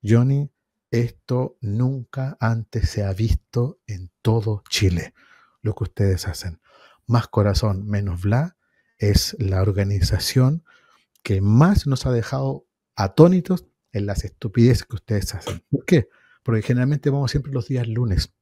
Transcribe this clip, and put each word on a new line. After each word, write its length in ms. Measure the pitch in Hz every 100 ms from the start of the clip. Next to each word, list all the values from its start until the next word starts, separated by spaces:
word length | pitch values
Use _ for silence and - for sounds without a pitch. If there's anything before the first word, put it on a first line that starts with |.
"Johnny, 460 | 104 113 127 139 143 _ _ _ _
esto 640 | 117 117 - - 123 127 _
nunca 760 | 107 104 127 135 117 - 131 -
antes 500 | 113 113 110 113 -
se 140 | -
ha 100 | 101
visto 680 | 95 113 - _ 123 123 - -
en 240 | 98 90 _
todo 420 | - 113 107 104 -
Chile, 440 | - 98 87 - _ _ - _ _
lo 120 | 107 -
que 100 | 95
ustedes 420 | - 101 92 -
hacen". 320 | 85 92 82 _ _ - _ -
Más 220 | 117 -
Corazón, 580 | - 101 95 110 95 104
Menos 340 | 104 101 87
Bla 340 | 101 117 165 _ _ _ _ _
es 380 | 104 98 - -
la 220 | 98 95
organización 1000 | 95 98 98 101 - 87 - 131 127 160 _ _ _ _ _ _
que 160 | - 98
más 460 | 101 113 165 208 143
nos 180 | 131 131
ha 60 |
dejado 540 | 123 110 135 135 135 _ _ _ -
atónitos 680 | 98 - 165 185 175 180 - _ _
en 120 | 104 101
las 200 | 98 -
estupideces 600 | _ 110 120 120 120 -
que 100 | 101
ustedes 360 | - 104 - 98
hacen. 260 | - 87 _
¿Por 160 | 143 -
qué? 240 | 175 - _ _ _
Porque 180 | - 113
generalmente 480 | - 123 127 147 143
vamos 220 | 139 135
siempre 220 | 147 139
los 140 | 135 117
días 180 | 131 113
lunes. 460 | 113 123 92 - _